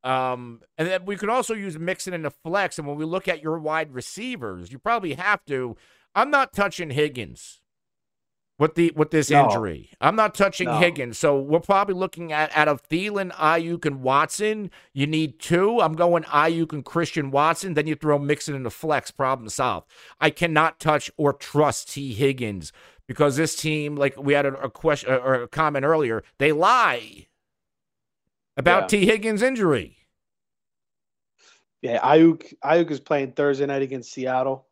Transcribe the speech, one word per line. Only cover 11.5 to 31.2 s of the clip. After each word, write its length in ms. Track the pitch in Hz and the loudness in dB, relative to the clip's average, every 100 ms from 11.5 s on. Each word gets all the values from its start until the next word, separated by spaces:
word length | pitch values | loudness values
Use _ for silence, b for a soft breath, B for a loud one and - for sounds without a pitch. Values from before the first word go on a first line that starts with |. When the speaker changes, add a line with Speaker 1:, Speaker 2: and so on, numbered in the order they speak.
| 160 | -2
Speaker 1:
probably 340 | 165 196 202 | 2 0 2
looking 380 | 185 185 - 170 | -2 -6 -6 -6
at, 240 | 151 156 151 | -2 0 2
out 120 | 151 | 2
of 140 | 139 _ | 0 _
Thielen, 440 | 160 208 208 185 | -4 -2 -4 -6
Ayuk, 520 | - 156 170 170 170 | 0 2 2 0 -4
and 180 | 156 139 | -4 -2
Watson, 680 | 127 139 156 - 214 214 202 b b | 0 2 2 -2 -4 -4 -8 b b
you 140 | 135 143 | -4 -2
need 340 | 156 156 - | 0 -2 -6
two. 400 | - 175 202 226 | 0 2 4 2
I'm 140 | 165 | 0
going 280 | 160 175 170 | 2 2 2
Ayuk 480 | 160 147 160 165 160 | 2 2 2 2 -2
and 120 | 151 | -4
Christian 460 | - 170 160 - 139 | -4 -4 -2 -4 0
Watson. 440 | 135 151 165 196 | 2 2 0 -2
Then 120 | 151 151 | -2 -2
you 80 | |
throw 240 | 147 151 147 | -2 0 0
Mixon 360 | 143 147 - | 2 -2 -2
in 80 | 139 | -6
the 60 | 123 | -8
flex, 400 | - 160 143 - | -8 -2 -2 -2
problem 380 | - 135 131 110 | -4 -2 -2 -6
solved. 400 | - 123 90 _ b b b | -4 -2 -2 _ b b b
I 100 | 156 | 0
cannot 500 | - 175 151 160 - | 2 0 2 2 0
touch 300 | 160 151 - - | 0 0 -2 0
or 160 | 147 | 0
trust 600 | 135 - 147 147 - - | 0 -2 2 2 0 -8
T 220 | - 139 | -10 -8
Higgins 580 | 104 139 131 113 98 78 b b b - | 0 0 0 -6 -6 -12 b b b -14
because 300 | 123 147 135 | 0 2 2
this 200 | 160 - | -2 -2
team, 400 | 156 156 147 147 | -2 -2 -4 0
like 200 | 139 139 | -2 0
we 160 | 139 | 0
had 120 | 143 139 | 2 2
a, 80 | 135 | -4
a 100 | 135 | -10
question, 400 | - 160 147 - | -2 -2 0 0
or 220 | 131 127 | 0 2
a 140 | 131 120 | 0 -2
comment 360 | - 156 143 | 0 0 2
earlier, 380 | 143 160 131 113 - _ | 2 2 2 -2 -8 _
they 140 | 143 | 0
lie 720 | 151 185 254 214 123 110 - - _ _ _ _ _ _ _ _ _ _ _ _ - | 4 4 4 2 0 -8 -20 -20 _ _ _ _ _ _ _ _ _ _ _ _ -2
about 360 | 139 185 - | 2 2 4
Speaker 2:
Yeah. 80 | 208 | 4
Speaker 1:
T 60 | 196 | 4
Higgins' 360 | 220 220 214 | 4 0 0
injury. 540 | 247 262 185 131 82 _ _ _ _ _ _ _ _ _ _ _ _ _ | 0 2 2 0 -2 _ _ _ _ _ _ _ _ _ _ _ _ _